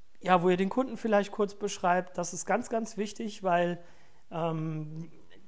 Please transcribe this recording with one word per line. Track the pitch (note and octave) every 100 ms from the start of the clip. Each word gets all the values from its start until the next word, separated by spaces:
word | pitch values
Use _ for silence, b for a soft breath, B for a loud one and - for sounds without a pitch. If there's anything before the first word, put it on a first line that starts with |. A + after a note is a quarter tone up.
| - -
ja, | F3+ F3+
wo | F3+
ihr | F3+
den | F#3+
Kunden | B3 C4+ A3+
vielleicht | A3+ G3+ G3+
kurz | - G3+
beschreibt. | - G3+ - F#3 F3+ F3+ -
Das | F3
ist | F3+ -
ganz, | G3+ B3
ganz | A3+ A3+ -
wichtig, | G#3 - A3+ -
weil, | F#3 F3 F3 E3+ B B B B B
ähm, | F3 E3 D#3+ D#3+ D#3 D#3 D#3 E3 - - -